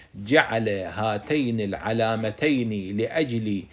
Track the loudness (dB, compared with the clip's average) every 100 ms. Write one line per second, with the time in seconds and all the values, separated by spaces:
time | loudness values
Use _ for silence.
0 | -18 -12 2 4 4 2 0 -2 -4 -2
1 | 0 0 0 0 0 0 -2 -4 -2 0
2 | 2 0 -2 0 2 2 0 -2 -4 -2
3 | 0 0 0 0 0 -2 -4